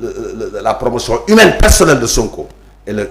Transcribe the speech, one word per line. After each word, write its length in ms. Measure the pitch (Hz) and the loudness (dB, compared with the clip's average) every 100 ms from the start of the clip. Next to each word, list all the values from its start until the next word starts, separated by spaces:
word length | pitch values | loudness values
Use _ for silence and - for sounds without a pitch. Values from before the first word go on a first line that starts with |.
le, 500 | 110 - 104 110 98 | -10 -10 -10 -10 -10
le, 80 | 101 | -6
la 120 | 107 104 | -4 -2
promotion 460 | 123 120 - 117 - | -2 -4 -4 -4 2
humaine 300 | 220 190 - | 4 4 4
personnelle 420 | 214 - 165 135 | 4 4 4 2
de 60 | 117 | 0
Sonko 400 | - 110 - 73 - _ _ - | -2 -4 -8 -16 -18 _ _ -10
et 80 | |
le, 160 | 104 101 | -8 -6